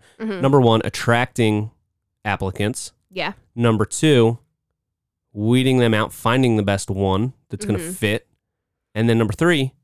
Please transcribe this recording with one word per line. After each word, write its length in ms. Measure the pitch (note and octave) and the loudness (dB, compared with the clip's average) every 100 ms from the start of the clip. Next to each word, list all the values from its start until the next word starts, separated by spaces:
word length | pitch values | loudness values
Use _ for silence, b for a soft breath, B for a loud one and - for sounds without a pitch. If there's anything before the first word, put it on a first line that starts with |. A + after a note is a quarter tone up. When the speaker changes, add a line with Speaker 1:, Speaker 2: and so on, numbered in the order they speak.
| b b | b b
Speaker 1:
Mm-hmm. 220 | A3 F#3+ | -8 -2
Speaker 2:
Number 200 | C3+ C#3+ | 2 4
one, 200 | A#2+ A2 | 6 4
attracting 840 | - - - A#2 B2 - A2 G#2 A2 _ _ _ _ _ | 0 -6 0 0 0 0 0 0 -4 _ _ _ _ _
applicants. 680 | G#2+ G2 F#2+ - G#2 C3 - _ _ | -8 -6 -6 -4 -4 -4 -12 _ _
Speaker 1:
Yeah. 260 | F#3 D#3 G3+ _ | -10 -8 -10 _
Speaker 2:
Number 300 | A#2+ A#2 A2 | -2 0 0
two, 540 | G2+ - D#3 C3 A2+ A#2 _ _ _ _ _ _ _ _ _ | -2 0 2 4 4 0 _ _ _ _ _ _ _ _ _
weeding 460 | G#2 G#2+ B2+ C3 C3 | -6 0 0 2 2
them 160 | A#2 | 2
out, 180 | G#2+ G#2+ | 2 -2
finding 440 | - A2+ B2+ B2+ A2 | -4 0 2 2 2
the 80 | |
best 260 | G2+ G2 - | 0 -2 -4
one 440 | G2 G2 F#2+ B2+ - - | -4 -2 0 -2 -8 -16
that's 140 | - | -12
gonna 140 | G3+ G2+ | -6 -6
Speaker 1:
Mm-hmm. 140 | E3 | -6
Speaker 2:
fit. 320 | F#3 G#3 G#3+ _ _ _ _ _ _ _ | -4 -2 -2 _ _ _ _ _ _ _
And 140 | G#2+ A#2 | -2 0
then 80 | A2+ | 2
number 160 | G#2+ | 0
three, 400 | - E3+ D#3+ C3+ _ | 0 0 0 -2 _